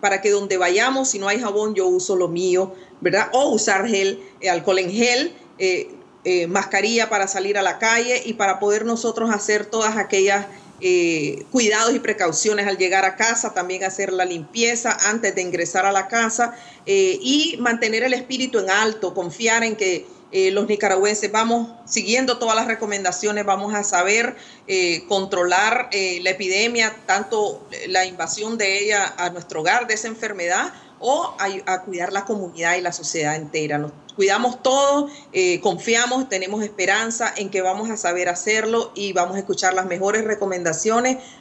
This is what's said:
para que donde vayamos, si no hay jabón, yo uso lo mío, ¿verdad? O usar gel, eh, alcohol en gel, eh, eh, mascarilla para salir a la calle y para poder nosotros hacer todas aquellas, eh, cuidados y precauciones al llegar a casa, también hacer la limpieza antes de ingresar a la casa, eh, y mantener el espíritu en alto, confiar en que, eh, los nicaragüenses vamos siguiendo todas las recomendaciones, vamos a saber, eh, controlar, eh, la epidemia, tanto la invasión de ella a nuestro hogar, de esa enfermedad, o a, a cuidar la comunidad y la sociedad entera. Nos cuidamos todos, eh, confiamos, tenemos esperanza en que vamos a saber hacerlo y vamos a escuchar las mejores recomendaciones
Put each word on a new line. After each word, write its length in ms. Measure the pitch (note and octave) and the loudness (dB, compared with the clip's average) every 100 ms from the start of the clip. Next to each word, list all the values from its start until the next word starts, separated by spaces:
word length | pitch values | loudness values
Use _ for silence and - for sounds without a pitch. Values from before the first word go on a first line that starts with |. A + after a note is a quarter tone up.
para 200 | G3+ F#3+ | 0 2
que 100 | G3+ | 2
donde 260 | G3+ G3 F#3+ | 2 2 0
vayamos, 540 | F3+ F#3+ B3 C4+ C4 | 2 2 2 2 0
si 100 | G3+ | -2
no 80 | G3 | 0
hay 120 | G#3 | 0
jabón, 360 | A3+ G3+ G#3+ G3 | 0 0 0 2
yo 100 | F#3 | 2
uso 300 | F3+ F3+ F#3+ | 2 2 0
lo 100 | F3 | 0
mío, 480 | E3+ F#3 F3+ F#3+ - - - | 0 0 2 0 -6 -20 -4
¿verdad? 280 | F3+ F#3 A3 | 0 2 2
O 200 | B3 D4 | 2 4
usar 360 | A3 - F#3+ A#3 | 2 2 2 2
gel, 340 | G3+ G3 F#3+ - - | 0 0 -2 -10 -6
eh, 100 | F#3+ | -2
alcohol 300 | F3 F3+ F#3 | 0 2 2
en 100 | F3+ | 2
gel, 460 | G3+ A#3+ B3 E4 - - - | 2 2 2 0 -6 -18 -4
eh, 360 | F#3+ F3 - - - - | -2 0 -4 -12 -20 -8
eh, 220 | F3+ F3+ E3+ | 0 0 2
mascarilla 640 | G3 G3+ G3 G3+ A#3 A3 | 0 0 0 2 2 2
para 160 | G#3+ G3 | 0 0
salir 320 | G3 F#3+ G3+ | -2 -2 0
a 40 | |
la 180 | F#3+ E3 | 0 0
calle 420 | A3 A3+ A#3+ B3 | 2 2 2 -2
y 100 | - | -2
para 260 | G#3+ G3 F#3 | -2 0 2
poder 240 | G#3 G#3 | 2 0
nosotros 460 | A3+ A3+ A#3 A3+ A3+ | 0 -2 -2 -2 0
hacer 360 | G#3 G3+ G#3 G#3 | 0 0 0 0
todas 300 | A3+ G#3+ A3 | -2 0 0
aquellas, 500 | G3+ G3 G3 G3+ G3 - - - | 0 2 4 2 -2 -12 -20 -6
eh, 640 | E3+ F3+ E3+ D#3+ D3 C#3+ - | 0 2 2 0 -2 -6 -2
cuidados 460 | B3+ A3 G#3+ A3+ B3+ | 0 2 4 4 2
y 20 | |
precauciones 680 | - G#3 F3 D#3 G#3+ G#3 G3+ | 0 -2 0 0 0 0 0
al 100 | F#3+ | 0
llegar 260 | F#3 F#3+ | 2 2
a 120 | F#3+ F#3+ | 2 2
casa, 380 | A3+ A#3 - | 0 0 -2
también 280 | F#3+ F3+ F#3 | -4 -4 -4
hacer 300 | F#3+ F#3+ G3 | -4 -4 -2
la 120 | F#3 | 0
limpieza 720 | F3+ E3+ D3+ A#3 A#3 A#3 B3 - G3+ | 0 -2 -6 0 0 0 -2 0 0
antes 260 | A3+ A3 | 2 0
de 80 | F#3+ | -2
ingresar 420 | F3+ F3 E3+ G3 | -2 -2 -2 0
a 60 | F#3+ | 2
la 160 | G3 F#3+ | 2 0
casa, 480 | A#3 A3+ A3 A#3 A#3 - - - | 0 0 0 -2 -4 -18 -10 0
eh, 320 | G3 F#3+ G3 | 4 4 2
y 360 | B3+ D4 D#4+ B3 | 2 2 2 0
mantener 460 | A#3+ A#3 A3+ A3 | -2 0 0 0
el 100 | B3+ | 0
espíritu 460 | B3 B3+ C4 B3+ A#3+ | -2 -4 -4 -2 0
en 100 | F#3+ | 2
alto, 440 | G3 A3 G#3+ F#3 | 2 2 0 -4
confiar 500 | F#3+ F3 - A3+ A3+ | -4 -6 -2 0 2
en 100 | A3+ | 0
que, 320 | G#3+ F#3+ F3+ - - - | 0 0 -2 -4 -18 -6
eh, 220 | F#3+ F#3+ | 0 2
los 160 | G3+ G3+ | 2 0
nicaragüenses 640 | G#3 G3+ F#3+ G#3 G#3 G3+ | 0 2 2 2 0 -2
vamos 360 | G#3+ A#3 A#3 A#3 - - | 0 2 0 -2 -10 -6
siguiendo 520 | - F#3+ A#3+ C4 A#3+ | -4 0 0 0 0
todas 160 | A3+ | 0
las 140 | A3 A#3 | 0 0
recomendaciones, 760 | G#3+ G#3+ G3+ F#3 - G#3 G#3 | -2 -4 -2 -2 -2 -2 -2
vamos 300 | G3+ F#3+ G#3 | 0 0 -2
a 80 | G#3+ | -4
saber, 540 | G3 F3+ F#3 G#3+ B3 - - - - | 0 2 4 2 2 -4 -14 -16 -4
eh, 360 | F#3+ F3 E3 - | 0 2 0 0
controlar, 800 | G3 F#3+ F#3+ F3 F3+ G#3+ A#3+ B3 | 0 0 0 2 4 4 2 0
eh, 300 | G3+ F#3+ F3 | -2 -2 -2
la 80 | F#3 | -2
epidemia, 640 | F#3 F#3+ F#3+ A#3 A#3+ A3 G#3+ | -2 0 0 0 2 0 0
tanto 640 | - G3+ G#3 A3 G#3 - - - - | -2 0 0 -2 -2 -4 -12 -12 -2
la 180 | F#3 F#3 | 0 0
invasión 520 | F3 E3 - A3 A3+ | -2 -6 -6 -6 -2
de 200 | G3+ G3 | 0 0
ella 340 | G#3 G#3 F#3+ - | 0 0 0 -2
a 120 | F3 | -4
nuestro 320 | F3 E3 E3 | -6 -10 -4
hogar, 260 | D#3+ A3+ A3+ | 2 2 0
de 60 | |
esa 120 | G#3+ A3+ | -4 -6
enfermedad, 640 | A3 A3 G3+ F3 F#3+ E4+ - - - | -8 -8 -6 -2 -2 -2 -8 -20 -6
o 300 | A#3 D4+ - - | -2 0 -2 -4
a, 360 | G3 G3 - | -4 -4 -4
a 100 | F#3 | -4
cuidar 300 | G3+ F3 F3+ | -4 -4 -4
la 120 | G3 | -4
comunidad 520 | G3 G#3+ F3+ E3 E3+ F3+ | -4 -4 -6 -4 0 0
y 40 | |
la 120 | F3+ | -2
sociedad 420 | E3+ D#3 E3 D3+ | -6 -6 -2 -2
entera. 420 | D#3 D3+ D#3 D3+ D3 | -2 -4 -4 -2 -2
Nos 140 | D3 - - | -4 -10 -10
cuidamos 480 | - G3 G3+ B3 B3 | 0 2 4 0 0
todos, 480 | C4 C4+ C#4 C#4+ C#4+ - - | 2 4 4 2 0 -6 -6
eh, 280 | F#3 F3+ F3 | 0 2 2
confiamos, 680 | G3+ F3+ - A#3 B3 B3+ C4 | 0 0 0 2 2 0 -2
tenemos 340 | F#3+ F#3 G#3+ | -4 -4 -4
esperanza 680 | G#3 G3+ F#3 G#3 A3+ A3+ A3+ - | -4 -2 0 0 0 -2 -4 -4
en 140 | G3 | -4
que 100 | G3 | -2
vamos 300 | F#3 G3 A3+ | 0 -2 -4
a 60 | G#3+ | -4
saber 320 | F3+ F3 F3+ | -2 0 -2
hacerlo 640 | F3+ A3 A3 A3 A3+ A3+ | -2 0 0 0 0 -2
y 180 | - G3+ | -6 -4
vamos 220 | F3+ F3+ | 0 0
a 60 | G3 | -2
escuchar 340 | G3 G3 F#3 | -4 0 0
las 120 | F#3 F#3 | 0 0
mejores 380 | F3 F#3+ A3 | 0 0 0
recomendaciones 960 | G#3+ G#3 G3 F3+ E3+ D#3 G#3+ A3+ B3+ C4 - - | 0 -2 -2 -2 -2 -2 0 2 2 -2 -6 -20